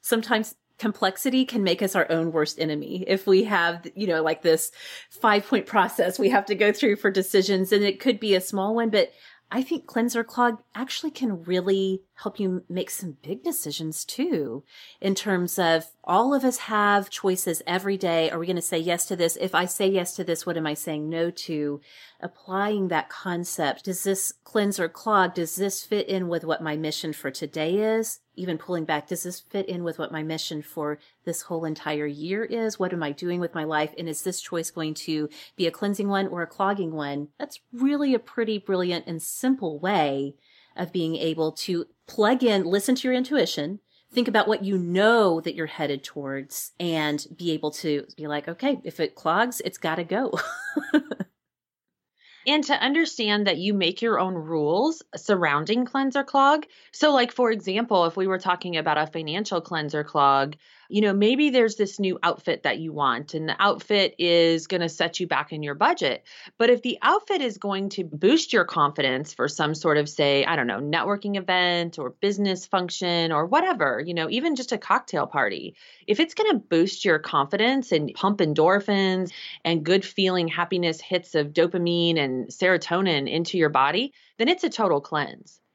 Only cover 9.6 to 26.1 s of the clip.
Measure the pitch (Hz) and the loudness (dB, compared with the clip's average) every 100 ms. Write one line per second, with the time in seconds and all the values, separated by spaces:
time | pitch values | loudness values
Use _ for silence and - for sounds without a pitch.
9.6 | 262 339 - - 233 240 233 - 240 226 | -2 -4 -4 -2 0 0 -4 0 0 0
10.6 | _ - 262 - 311 302 262 185 165 185 | _ -10 -8 -6 -6 -4 -4 -4 -2 -2
11.6 | 180 196 190 190 _ _ 214 - 196 185 | 2 2 2 -2 _ _ -10 -4 -2 -2
12.6 | - 180 185 - 180 139 - 208 339 - | -6 -6 -6 -8 -10 -12 -10 -8 -6 -6
13.6 | - 143 160 160 - - 311 247 143 127 | -6 -6 -8 -8 -10 -4 -2 -2 -2 -6
14.6 | - - - - 196 190 214 185 175 - | -12 -20 -20 -6 -4 -2 0 0 0 0
15.6 | 170 165 160 _ - 180 240 285 262 247 | 2 2 0 _ 0 2 4 2 0 -2
16.6 | - 214 208 202 190 - 196 185 - 165 | -2 0 4 4 0 -4 -2 0 -2 -4
17.6 | - 180 196 196 185 165 160 170 170 180 | -2 -2 -2 -2 0 2 0 -2 -4 -4
18.6 | 170 170 165 175 - 180 170 - 185 170 | -2 -2 0 -2 -2 0 0 0 0 0
19.6 | 185 - 196 196 175 - 175 165 - 165 | 0 0 2 2 -2 -6 -4 -4 -2 -4
20.6 | 160 151 - 151 151 165 170 170 - 151 | -2 -4 -6 -6 -4 -2 -2 -4 -8 -4
21.6 | 147 143 _ - - _ 170 _ - 185 | -4 -6 _ -20 -20 _ -16 _ -8 -4
22.6 | 202 208 190 165 - - 190 175 175 - | -2 0 0 -2 -2 -10 -6 -6 -6 -2
23.6 | 151 - - 180 196 196 - - - 226 | -2 -2 -6 -6 -2 -2 -4 -8 -4 0
24.6 | 202 196 170 - - 208 180 180 165 - | 0 0 -4 -4 2 4 4 2 -4 -2
25.6 | 196 196 - 208 - | -4 -4 -4 -4 0